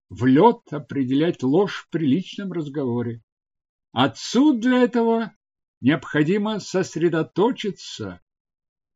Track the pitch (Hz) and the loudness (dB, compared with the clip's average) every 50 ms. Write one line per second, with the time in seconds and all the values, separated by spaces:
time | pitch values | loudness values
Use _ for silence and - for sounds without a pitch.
0 | _ _ - 85 120 131 131 147 190 233 226 - _ _ 151 151 147 - 139 139 | _ _ -8 -2 2 4 6 6 6 6 4 2 _ _ -12 -12 -10 -6 -4 -4
1 | 135 123 135 139 156 175 160 - - 127 139 170 208 180 - - - _ - 160 | -2 0 0 0 0 0 -2 -2 -2 0 2 2 0 0 -4 -10 -10 _ -6 -2
2 | 165 127 131 180 180 - - - 202 190 170 170 151 147 135 151 139 123 117 120 | 0 0 0 0 -2 -6 -10 -10 -10 -8 -8 -8 -8 -8 -6 -6 -4 -4 -4 -4
3 | 117 117 113 113 - _ _ _ _ _ _ _ _ _ _ _ _ _ - 110 | -4 -6 -8 -10 -16 _ _ _ _ _ _ _ _ _ _ _ _ _ -2 0
4 | 131 139 - - - - - 226 285 311 277 226 208 254 254 247 247 240 240 240 | 0 0 0 -6 -10 -2 2 4 4 4 4 2 2 2 4 4 4 2 2 0
5 | 233 226 226 226 226 - - _ _ _ _ _ _ _ _ _ - 127 156 - | 2 2 0 0 -2 -6 -10 _ _ _ _ _ _ _ _ _ 0 0 0 0
6 | - - - 147 156 147 196 214 202 214 220 202 - - - 185 180 - - 160 | -2 -2 0 0 2 2 2 0 0 -2 -4 -6 -6 -4 -2 -2 -2 -2 -2 0
7 | 160 175 156 160 160 - _ - 190 247 254 - - 208 175 - - - - - | 0 0 2 0 -2 -2 _ 0 0 0 0 -2 -6 -8 -8 -8 -14 -16 -12 -12
8 | 110 95 87 85 _ _ _ _ _ _ _ _ _ _ _ _ _ _ _ | -12 -12 -12 -16 _ _ _ _ _ _ _ _ _ _ _ _ _ _ _